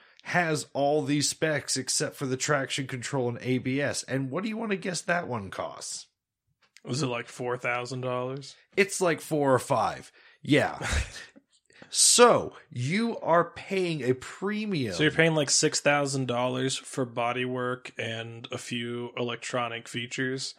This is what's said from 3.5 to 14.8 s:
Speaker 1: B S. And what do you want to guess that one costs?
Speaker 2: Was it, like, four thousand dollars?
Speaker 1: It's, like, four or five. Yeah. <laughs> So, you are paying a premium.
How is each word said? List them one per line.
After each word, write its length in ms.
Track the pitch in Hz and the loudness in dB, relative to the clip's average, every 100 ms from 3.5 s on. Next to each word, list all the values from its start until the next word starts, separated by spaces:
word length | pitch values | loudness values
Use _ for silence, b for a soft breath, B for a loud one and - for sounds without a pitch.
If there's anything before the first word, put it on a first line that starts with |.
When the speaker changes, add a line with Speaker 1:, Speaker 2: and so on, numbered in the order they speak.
| 127 | 0
Speaker 1:
B 240 | 127 131 | 0 0
S. 220 | 139 95 | 0 -2
And 260 | - 135 135 | -4 -4 -2
what 120 | 143 | -4
do 60 | 214 | -4
you 80 | 220 | -4
want 140 | 226 | -4
to 60 | 196 | -4
guess 240 | 196 175 | -4 -4
that 260 | - 175 170 | -2 -2 -2
one 220 | 120 95 | -6 -6
costs? 560 | - 85 - - - - _ _ _ _ _ _ - | -6 -8 -8 -12 -12 -14 _ _ _ _ _ _ -18
Speaker 2:
Was 200 | - 143 | -6 -4
it, 60 | 143 | -2
like, 200 | 120 120 | -4 -6
four 300 | - 123 123 | -6 -4 -2
thousand 420 | 131 120 123 131 | -2 -2 -4 -4
dollars? 560 | 127 123 127 135 139 - b | -4 -2 -4 -6 -12 -18 b
Speaker 1:
It's, 280 | - 196 - | 0 0 2
like, 180 | 180 160 | 0 0
four 320 | - 156 143 | 0 2 6
or 60 | 127 | 6
five. 520 | - 123 98 85 - B B B | 4 2 2 -2 -10 B B B
Yeah. 360 | - 139 95 73 | 4 4 4 0
<laughs> 100 | B B B B B - _ _ _ B B | B B B B B -20 _ _ _ B B
So, 600 | - - - 240 - - B B | 2 6 10 10 8 2 B B
you 480 | 123 127 190 233 214 | -4 0 0 0 -2
are 320 | - 165 165 | 2 4 2
paying 520 | - - 190 180 160 | -4 -6 -2 0 0
a 120 | 123 | 0
premium. 800 | 127 - - 190 208 214 180 | 0 -4 -6 -4 -2 -2 -2